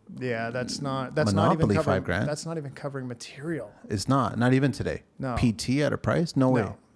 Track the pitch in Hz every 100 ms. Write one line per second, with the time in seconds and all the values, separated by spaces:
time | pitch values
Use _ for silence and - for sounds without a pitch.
0 | - 135 127 113 117 127 123 - 143 135
1 | 127 - 104 98 107 156 127 101 - 95
2 | 90 92 135 151 160 165 139 143 143 135
3 | 127 117 - - 147 156 110 - 240 107
4 | 110 135 107 - 123 131 139 - 90 69
5 | - - 135 117 123 104 - 135 139 110
6 | - 147 170 143 131 131 101 - _